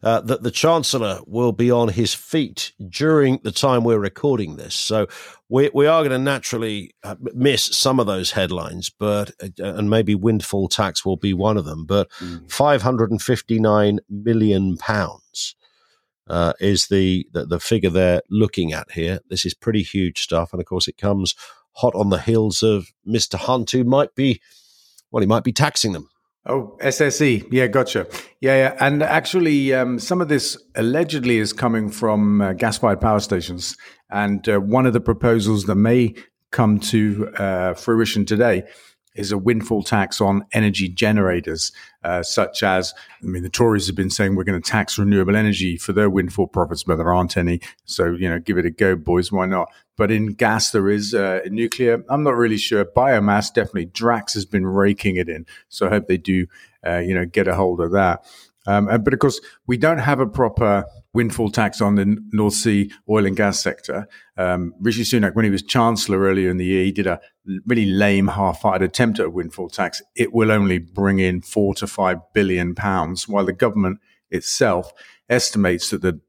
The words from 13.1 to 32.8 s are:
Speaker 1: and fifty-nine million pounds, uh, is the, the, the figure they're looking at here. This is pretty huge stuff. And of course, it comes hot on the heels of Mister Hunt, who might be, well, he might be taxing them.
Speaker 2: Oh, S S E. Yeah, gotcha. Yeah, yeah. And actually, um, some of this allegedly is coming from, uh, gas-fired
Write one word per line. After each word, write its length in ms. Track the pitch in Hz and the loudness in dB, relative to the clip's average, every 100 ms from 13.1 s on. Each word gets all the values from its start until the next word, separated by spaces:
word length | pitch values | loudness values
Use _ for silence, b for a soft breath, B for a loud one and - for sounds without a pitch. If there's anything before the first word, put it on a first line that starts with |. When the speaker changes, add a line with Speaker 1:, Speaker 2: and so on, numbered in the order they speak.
Speaker 1:
and 100 | 104 | 0
fifty-nine 800 | - 123 - 113 110 104 104 104 - | -2 -2 0 0 4 4 4 0 -4
million 680 | 101 107 113 110 98 95 87 | -8 -2 2 4 4 2 -2
pounds, 760 | - 107 92 - _ - - - _ _ _ _ _ _ _ | -2 -2 -2 -6 _ -12 -12 -12 _ _ _ _ _ _ _
uh, 260 | 85 85 - | 0 0 0
is 300 | 98 98 - | 0 0 2
the, 400 | 98 95 92 - | 2 2 0 -2
the, 140 | 85 71 | -8 -4
the 140 | 87 | -4
figure 300 | - 113 95 | 0 0 2
they're 320 | 85 90 90 - | 2 4 2 0
looking 440 | 104 107 - 82 | 0 0 0 -4
at 180 | 78 - | -4 -8
here. 300 | - 82 92 _ | -6 -4 -6 _
This 160 | 98 92 | -6 -6
is 80 | |
pretty 280 | - - 107 | -6 -4 -2
huge 380 | 98 101 90 80 | -2 -2 -2 -4
stuff. 320 | - 82 82 | -4 -2 -2
And 80 | 90 | -6
of 60 | 85 | -6
course, 220 | 92 - | -4 -6
it 100 | - | -4
comes 380 | 101 101 92 - B B B | -2 0 -2 -6 B B B
hot 220 | - 123 | -2 0
on 160 | 90 101 | 2 0
the 80 | 90 | 0
heels 440 | 90 113 110 92 | 2 0 2 0
of 260 | 110 104 87 _ | 0 0 -4 _
Mister 320 | - 113 - 139 | -4 -4 -2 -6
Hunt, 340 | - 127 113 | -2 -2 -2
who 140 | 127 | 0
might 280 | 123 135 147 - | 2 2 0 0
be, 260 | 135 123 b b b b b b _ | -2 -2 b b b b b b _
well, 80 | 117 | -2
he 80 | 101 | 2
might 160 | 110 | 2
be 80 | 127 | 0
taxing 400 | 107 151 - 117 | 0 0 0 -4
them. 160 | 87 71 _ _ _ | -4 -10 _ _ _
Speaker 2:
Oh, 320 | - 131 110 - | -4 -4 -4 -4
S 200 | 139 131 | -4 0
S 200 | 147 131 | 0 2
E. 240 | 151 113 - | 2 2 0
Yeah, 160 | 123 127 | 0 2
gotcha. 380 | 135 123 110 90 B B B | 2 0 -2 -6 B B B
Yeah, 160 | 131 135 | 2 4
yeah. 200 | 131 131 | 2 2
And 200 | 139 147 | 0 2
actually, 720 | 156 160 - 185 170 147 135 | 0 0 0 0 2 2 2
um, 280 | 131 123 120 | 0 0 -4
some 200 | - 180 | -4 -2
of 60 | 170 | 0
this 340 | 143 - - _ | 0 -2 -8 _
allegedly 640 | - 113 139 165 151 123 117 | -4 0 0 -2 -2 0 0
is 140 | 107 | 0
coming 360 | - 123 113 104 | -2 -2 0 -4
from, 520 | - 117 107 104 104 | -2 0 2 2 2
uh, 140 | 101 | 2
gas-fired 460 | 92 117 104 | 0 -2 0